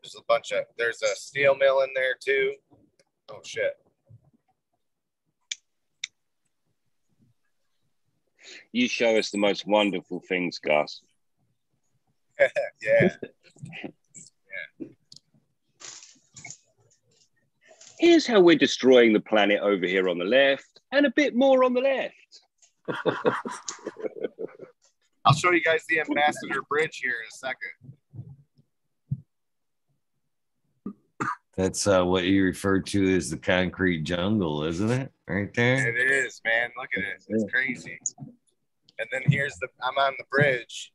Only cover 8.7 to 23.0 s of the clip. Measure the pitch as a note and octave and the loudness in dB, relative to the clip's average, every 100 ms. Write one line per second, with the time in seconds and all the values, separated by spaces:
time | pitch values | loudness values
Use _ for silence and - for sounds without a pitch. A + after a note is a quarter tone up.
8.7 | A#2 B2 - A#2 A2 F#2+ G2+ G2+ F#2+ - | -2 -2 0 2 2 0 0 0 0 0
9.7 | G#2 G#2 F#2 - F2 - F#2 F2+ - D2+ | 2 2 -2 -8 -14 -6 -4 -4 -6 0
10.7 | D2+ D2 - _ _ _ _ _ _ _ | 2 0 -6 _ _ _ _ _ _ _
11.7 | _ _ _ _ _ _ - C3+ - B2 | _ _ _ _ _ _ 0 0 0 -8
12.7 | _ A2 A2+ F#3 - - _ _ _ E3 | _ 0 2 2 0 -16 _ _ _ -18
13.7 | E3 - - _ - - _ _ G2 D2+ | -16 -16 -18 _ -20 -20 _ _ -16 -16
14.7 | _ - _ _ - _ _ _ _ _ | _ -18 _ _ -20 _ _ _ _ _
15.7 | _ - - - _ _ - - - _ | _ -20 -18 -20 _ _ -20 -20 -20 _
16.7 | _ _ _ _ _ _ _ _ _ _ | _ _ _ _ _ _ _ _ _ _
17.7 | - - - E4+ E4+ C4 A3+ F3 E3 C3+ | -20 -20 2 6 6 6 6 6 6 4
18.7 | - B2 B2+ A#2 G#2 - G#2+ G2+ G2+ F#2+ | 2 6 8 8 6 2 2 4 2 2
19.7 | G2+ F2 F#2+ F#2 F2 F2+ B2+ C#3 C3+ - | 0 2 0 0 -2 0 2 4 0 -6
20.7 | _ _ C4+ C#4+ A#3+ C#4+ A3+ C4+ C4 B3+ | _ _ 2 2 2 0 2 4 4 4
21.7 | B3 C4+ C4 - _ _ - _ _ _ | 2 0 -2 -6 _ _ -20 _ _ _
22.7 | _ - - | _ -12 -4